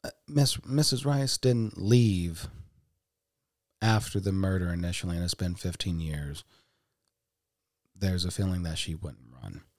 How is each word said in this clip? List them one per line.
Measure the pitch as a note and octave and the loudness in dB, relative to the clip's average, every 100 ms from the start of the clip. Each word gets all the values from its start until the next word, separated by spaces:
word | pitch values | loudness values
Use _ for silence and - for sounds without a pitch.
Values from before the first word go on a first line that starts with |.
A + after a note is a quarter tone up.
uh, | - - - | -10 -12 -2
Miss, | D3 C3+ - - | 2 2 0 -2
Missus | C#3 D3+ B2+ C3+ | 0 2 2 0
Rice | C#3+ C3+ - | 0 0 2
didn't | B2+ A#2+ A2 - | 2 2 0 -2
leave | G2 B2 A2+ F#2+ E2+ E2 - - - _ _ _ _ _ _ _ _ _ _ _ | 4 6 6 4 0 -6 -12 -14 -20 _ _ _ _ _ _ _ _ _ _ _
after | A2 A2 - G2+ | 2 2 2 -2
the | G2+ | 0
murder | F#2+ F#2+ F#2+ F2 | 0 0 0 0
initially, | F2 F2 F2 F2+ E2+ | -2 -2 -4 -4 -2
and | |
it's | F2 - | -2 -2
been | F2+ | -4
fifteen | F2 F#2 E2 F#2+ E2 | -2 -6 -4 -4 -2
years. | D#2+ D2 D2 C#2+ - _ _ _ _ _ _ _ _ _ _ _ _ _ _ _ | -4 -4 -6 -10 -16 _ _ _ _ _ _ _ _ _ _ _ _ _ _ _
There's | F#2+ F#2 F2+ | 0 0 -2
a | |
feeling | - F#2+ F2+ | -2 -2 -2
that | E2+ D#2+ | -4 -4
she | - D#2 | -6 -6
wouldn't | D#2 A1+ A#1 B1+ | -10 -14 -20 -18
run. | G#1 - _ | -14 -16 _